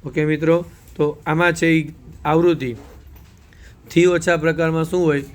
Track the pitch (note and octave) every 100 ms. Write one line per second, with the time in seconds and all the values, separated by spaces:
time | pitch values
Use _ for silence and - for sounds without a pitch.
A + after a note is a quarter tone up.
0 | C#3+ D3+ D3+ D3+ D#3+ E3+ E3 - - -
1 | D3 D3 - D#3 F3 E3 E3 D#3+ D3+ -
2 | - - D3 D#3+ F3 D#3+ C3 A#2 - -
3 | - - - - - - - - - -
4 | F3+ F3 E3+ E3+ D#3+ D#3+ D#3+ D#3+ D#3+ F3+
5 | E3+ C#3+ C#3